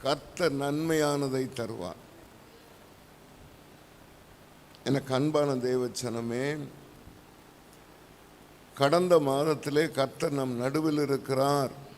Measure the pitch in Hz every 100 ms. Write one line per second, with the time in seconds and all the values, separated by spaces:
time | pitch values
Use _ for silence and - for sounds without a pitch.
0 | 135 147 - - 170 139 143 147 165 160
1 | 147 147 139 131 131 - 110 113 90 -
2 | - - - - - - - - - -
3 | - - - - - - - - - -
4 | - - - - - - - - - 139
5 | 135 131 151 151 143 131 127 127 123 -
6 | 123 113 117 120 139 151 139 - - -
7 | - - - - - - - - - -
8 | - - - - - - - - 139 170
9 | 180 170 143 135 151 147 147 147 160 135
10 | 135 - 165 143 131 120 127 147 160 151
11 | 143 135 - 135 139 143 131 - -